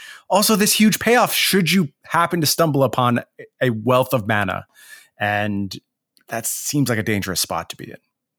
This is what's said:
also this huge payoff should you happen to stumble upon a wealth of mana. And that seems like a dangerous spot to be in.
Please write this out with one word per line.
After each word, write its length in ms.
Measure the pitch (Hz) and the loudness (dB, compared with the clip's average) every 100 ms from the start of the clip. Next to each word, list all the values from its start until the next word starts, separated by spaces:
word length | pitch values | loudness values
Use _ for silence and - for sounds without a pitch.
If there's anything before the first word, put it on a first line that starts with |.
| - - - | -20 -18 -2
also 280 | 190 208 214 | 2 2 2
this 160 | 208 | 2
huge 260 | - 214 - | 4 4 4
payoff 340 | - 240 202 | 2 4 2
should 380 | - - 190 165 | 0 0 0 2
you 180 | 185 156 _ | 2 0 _
happen 360 | - 160 170 175 | -4 0 0 0
to 60 | 151 | 0
stumble 360 | - 165 139 | 2 2 4
upon 380 | 135 - 123 120 - - 135 - | 2 2 2 0 -4 -14 -18 -4
a 100 | 131 | -2
wealth 420 | 110 110 127 127 | 0 2 2 2
of 140 | 131 101 | -2 0
mana. 400 | 107 98 92 - _ - - - - | -2 -2 -4 -10 _ -20 -20 -20 -6
And 580 | 104 104 104 101 98 - - _ _ _ - | -2 -2 -2 -4 -6 -10 -18 _ _ _ -12
that 180 | 117 | -8
seems 440 | 113 - - 147 127 | -8 -8 -4 -2 0
like 100 | 113 | 0
a 60 | |
dangerous 360 | 107 104 92 87 | 0 -2 -2 -4
spot 300 | - 87 82 | -4 -4 -8
to 60 | - | -12
be 140 | - | -16
in. 80 | - _ _ _ | -18 _ _ _